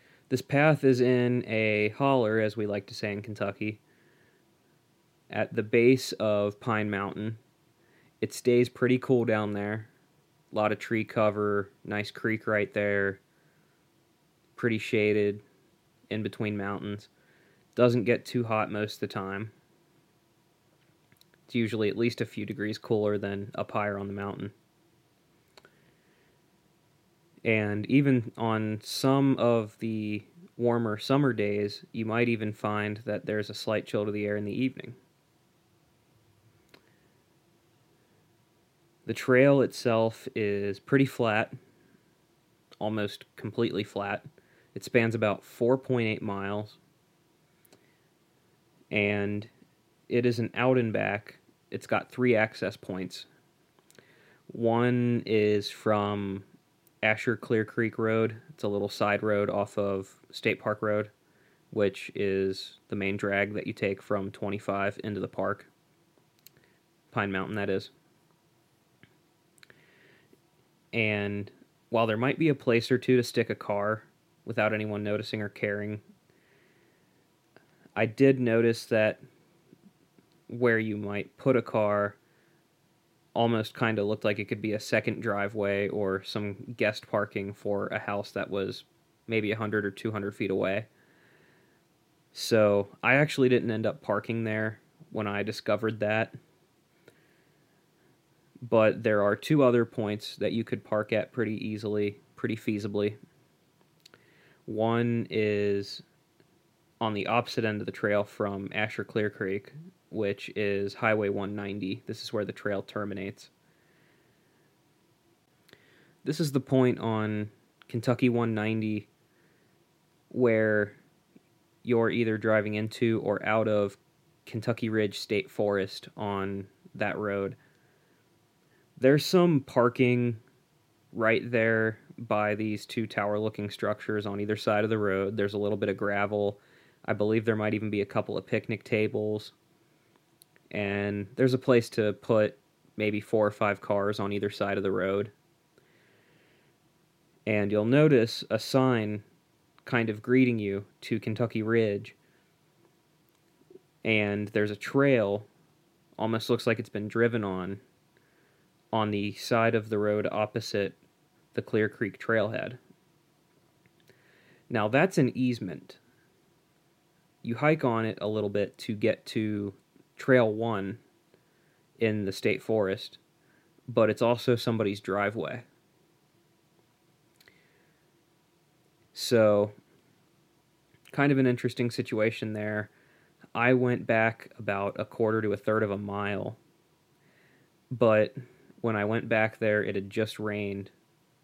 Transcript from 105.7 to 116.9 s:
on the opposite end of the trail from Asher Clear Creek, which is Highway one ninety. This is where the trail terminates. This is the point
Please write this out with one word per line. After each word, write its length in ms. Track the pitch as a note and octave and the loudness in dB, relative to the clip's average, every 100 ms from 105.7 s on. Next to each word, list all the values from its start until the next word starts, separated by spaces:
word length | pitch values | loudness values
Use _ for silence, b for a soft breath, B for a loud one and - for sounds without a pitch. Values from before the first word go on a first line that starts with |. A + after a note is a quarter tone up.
| G2+ G2 - - _ _ _ _ _ _ _ _ - | 0 -4 -12 -20 _ _ _ _ _ _ _ _ -6
on 140 | A2 | -4
the 140 | G#2 - | -2 0
opposite 400 | A#2 A#2 - A2 | 0 0 -2 -2
end 160 | G#2 | -2
of 40 | G#2+ | -6
the 60 | |
trail 320 | - G#2+ G#2 | -2 0 2
from 460 | G2+ - G#2 G2 G2 | 0 -4 -4 -4 -6
Asher 320 | F#2 F#2+ - | -4 -4 -6
Clear 240 | G2+ A2+ G#2+ | -6 -2 -2
Creek, 460 | - F#2+ G2+ - D3 F3 - _ | -2 -4 -4 -8 -18 -20 -20 _
which 420 | G2+ G2+ G2+ - - | -4 -4 -4 -8 -4
is 380 | G2+ G2 G2+ | -2 0 -2
Highway 340 | - A2+ G#2+ G2+ | 0 2 2 0
one 260 | G2+ G2 | -2 -4
ninety. 480 | G#2 G2+ G2+ F#2+ A2+ - | -6 -6 -6 -6 -6 -10
This 160 | A2 | -12
is 100 | - | -6
where 140 | A2 G2+ | -4 -4
the 60 | |
trail 280 | - G#2 G2+ | -6 -4 -4
terminates. 720 | - G#2 G#2 G2 G2 - - _ b b b b b b b b b b b b _ _ _ _ _ _ _ _ b b b b b b | -6 -8 -6 -6 -10 -12 -20 _ b b b b b b b b b b b b _ _ _ _ _ _ _ _ b b b b b b
This 160 | C3 D3+ | -4 -2
is 120 | D3+ | 0
the 80 | C3 | 0
point 380 | - C3 B2 | 2 4 4